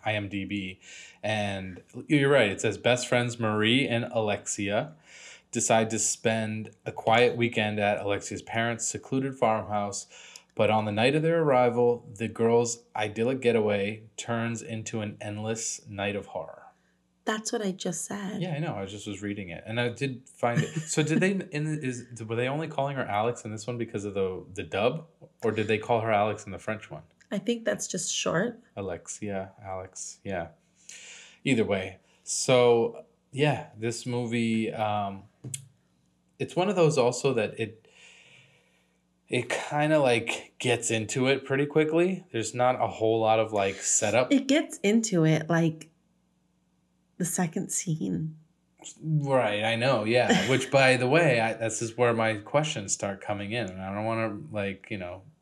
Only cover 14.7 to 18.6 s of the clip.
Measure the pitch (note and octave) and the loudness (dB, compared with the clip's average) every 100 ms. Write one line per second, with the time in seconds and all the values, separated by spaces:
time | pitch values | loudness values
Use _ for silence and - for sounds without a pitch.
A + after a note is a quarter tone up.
14.7 | A2+ G#2+ A#2 G#2+ - G#2+ G#2 A2 A2+ - | -8 -6 -6 -6 -8 -8 -6 -4 -4 -6
15.7 | - - G2+ G2+ G2+ E2+ F#2 D2+ - - | -8 -10 -6 -4 -4 -6 -10 -10 -14 -20
16.7 | _ _ _ _ _ - G#3+ A3 A#3 G3+ | _ _ _ _ _ -4 -4 -2 -4 -4
17.7 | F#3 F#3 E3+ - G3+ G3 - F3 C#3+ | -4 -6 -6 -8 -8 -8 -6 -4 -4